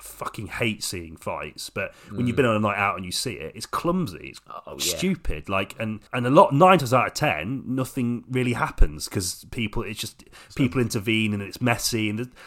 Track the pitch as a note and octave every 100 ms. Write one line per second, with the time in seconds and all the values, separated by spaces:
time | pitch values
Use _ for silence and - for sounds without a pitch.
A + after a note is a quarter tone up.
0 | - - - - G2+ - A#2+ G#2 - F#2
1 | E2 D#2 - D#2+ D2+ - - - F#2+ -
2 | - G#2+ B2 A#2+ B2 G#2+ G#2 G2+ G2+ F#2
3 | F#2 - C3 E2+ D#2 - - - E3 F3+
4 | C3+ E2+ C2+ - - - - C#2 - E2
5 | F#3 F3+ - D#2 F2 G2 - - A2+ G#2+
6 | - B2 A#2+ D3+ - C#3 F#3 F#3 B2 B2
7 | G2+ - D3+ D#2 F2 C3+ - C3 B2+ -
8 | A#2+ A#2+ - B2+ B2 A#2 D3 - D#2+ D2+
9 | - G#2+ F2+ - - - A2 A#2+ G2+ A2
10 | - - - - - - B2+ C3 A2+ A#2
11 | G2+ A2 A2 G#2 G2 - B2 A#2 - A#2
12 | G#2+ G#2+ B2+ -